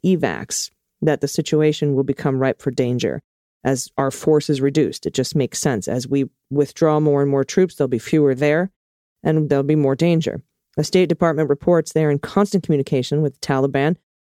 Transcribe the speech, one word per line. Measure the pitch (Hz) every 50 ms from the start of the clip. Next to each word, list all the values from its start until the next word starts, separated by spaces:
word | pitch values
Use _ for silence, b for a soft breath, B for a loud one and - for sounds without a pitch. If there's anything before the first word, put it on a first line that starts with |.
| -
evacs | 175 190 160 - 107 80 55 - - - - - - _ _ _ _ _ -
that | - 156 147 -
the | - 139
situation | - - 151 - 160 151 151 151 147 - 156 147 139
will | 131 135
become | 135 131 - - 147 135 131
ripe | 135 131 - -
for | - 139
danger | 127 139 127 120 123 120 117 95 64 - - _ _ _ _ _ _ _ -
as | 131 135 127 - - _
our | - 135 135
force | - - - 156 156 151 147 -
is | 151 135
reduced. | 135 143 139 156 139 95 - - -
It | - -
just | - 131 - -
makes | 156 127 113 - -
sense. | - 151 131 104 - -
As | 101 127 120
we | 131 139 139 135 - _ _ _ -
withdraw | 135 143 143 139 - - 170 156 151 151
more | 151 151 143 143
and | 143 139
more | 139 139 135
troops, | - - 185 185 175 -
there'll | - 170 -
be | 127 113
fewer | - - - 156 147 139 131
there | 123 147 147 147 160 180 190 _ _ _ _ _ _ _ _ _ _
and | - 156 156 156 151 139
there'll | 143 139
be | 147 147 156
more | 151 143 139 135
danger. | - 165 175 170 165 160 - - - - _ _ _ _ _ -
The | - 151
State | - - 185 185 151
Department | 170 - 180 165 156 151 156 139
reports | 143 - - 180 175 165 156 - -
they're | 160 160 151
in | 147 143
constant | - - - 196 208 202 - 190
communication | - - 160 139 139 - 151 131 127 - 143 147
with | 156 143 - _
the | -
Taliban, | - 139 135 135 139 135 139 139 156 175 - _ _ _ _ _